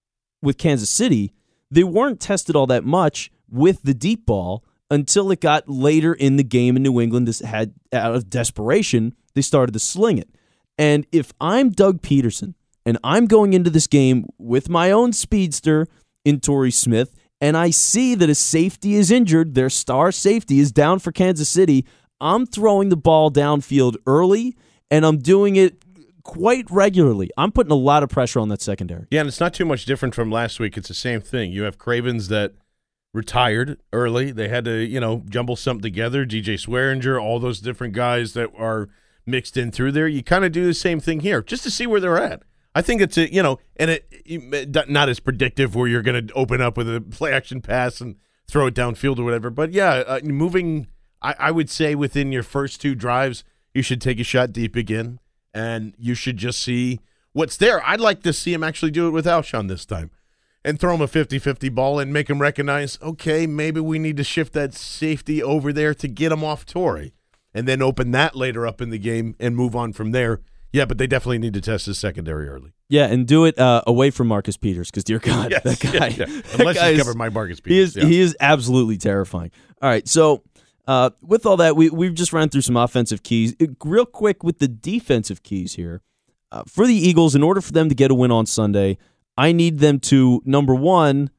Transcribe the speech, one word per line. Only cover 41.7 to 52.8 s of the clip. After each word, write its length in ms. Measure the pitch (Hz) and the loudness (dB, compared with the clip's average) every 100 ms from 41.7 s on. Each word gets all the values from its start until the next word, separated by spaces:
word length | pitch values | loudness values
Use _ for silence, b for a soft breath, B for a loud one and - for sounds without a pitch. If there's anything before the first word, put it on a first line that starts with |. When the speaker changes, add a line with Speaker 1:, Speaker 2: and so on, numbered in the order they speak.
| - 240 | -6 -2
Speaker 2:
where 140 | 208 | 0
they're 180 | 185 170 | 0 0
at. 240 | - - _ _ _ | -2 -8 _ _ _
I 80 | 156 | -4
think 200 | 175 233 | -2 0
it's 160 | 180 - | 0 0
a, 140 | 165 | 0
you 120 | 185 | 0
know, 160 | 170 131 _ - | 0 -2 _ -4
and 140 | 160 | -2
it, 140 | 160 - - - | -2 -6 -20 -14
it, 640 | 165 123 143 139 147 131 | -14 -8 -10 -4 -4 0
not 180 | 143 143 | 0 0
as 100 | 120 | 0
predictive 560 | - 123 127 - 135 107 | -4 -2 -2 0 -2 0
where 120 | 123 | 0
you're 140 | 120 | 0
gonna 220 | 113 123 110 | 0 -2 -4
open 260 | 131 127 123 | -4 -2 0
up 160 | 123 117 | -2 -2
with 180 | 117 | -6
a 80 | 117 | -6
play 300 | 95 110 156 | -10 -8 -4
action 300 | 135 - 131 | -4 -6 -14
pass 400 | - 123 123 - | -6 -4 -4 -6
and 140 | 123 90 _ _ - | -16 -16 _ _ -4
throw 180 | 147 131 | -2 0
it 80 | |
downfield 460 | 113 123 113 139 127 | -2 -4 -2 -4 -2
or 40 | |
whatever. 280 | 120 117 117 | -2 -4 -4
But 220 | 117 160 | -6 -4
yeah, 300 | 190 190 131 120 | 0 0 0 -2
uh, 120 | 131 | -6
moving, 640 | 151 139 170 180 175 156 123 - _ _ | -4 -2 0 -2 -2 -6 -8 -20 _ _
I, 140 | 135 143 | -8 -2
I 140 | 143 | -2
would 180 | 165 151 | 0 -4
say 240 | - 156 | -2 -2
within 380 | 147 143 143 139 | 0 -2 -2 -2
your 120 | 131 | -4
first 380 | 117 139 139 - | -4 -6 -6 -6